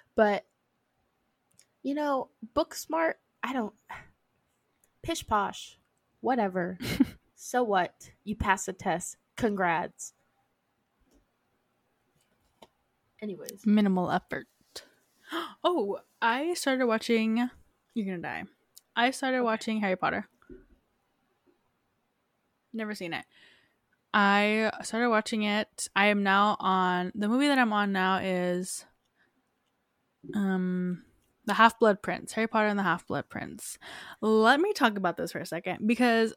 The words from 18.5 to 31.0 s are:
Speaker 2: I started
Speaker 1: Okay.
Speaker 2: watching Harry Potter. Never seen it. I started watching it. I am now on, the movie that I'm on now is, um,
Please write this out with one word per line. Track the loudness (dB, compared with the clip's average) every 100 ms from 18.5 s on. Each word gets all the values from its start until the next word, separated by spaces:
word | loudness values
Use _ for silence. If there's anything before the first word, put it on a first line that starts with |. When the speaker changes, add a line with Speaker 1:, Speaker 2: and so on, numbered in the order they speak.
| _ _ -20 -8 0
Speaker 2:
I | 0
started | 0 -2 0
Speaker 1:
Okay. | 0
Speaker 2:
watching | -2 -2 -2
Harry | -2 0
Potter. | -2 -2 -6 _ -20 -20 _ _ _ _ _ _ _ _ _ _ _ _ _ _ _ _ _ _ _ _ _
Never | -8 -8 -8
seen | -8
it. | -8 -10 _ -20 _ _ _ _ _ _
I | 2 4 4 4 2 0 -2
started | -6 -2 2
watching | 2 0 -2
it. | 0 0 -2 -8 -4 2
I | 4
am | 4
now | 4 4 4 2
on, | 2 2 2 0 -2 -2
the | 0
movie | 2 4
that | 4
I'm | 2
on | 2 0
now | 2 2 0
is, | 0 0 0 -2 -4 -10 -14 _ _ _ _ _ _ _ _ _ _ _ _ _ -8 -4
um, | -2 0 -2 -2 -4 -6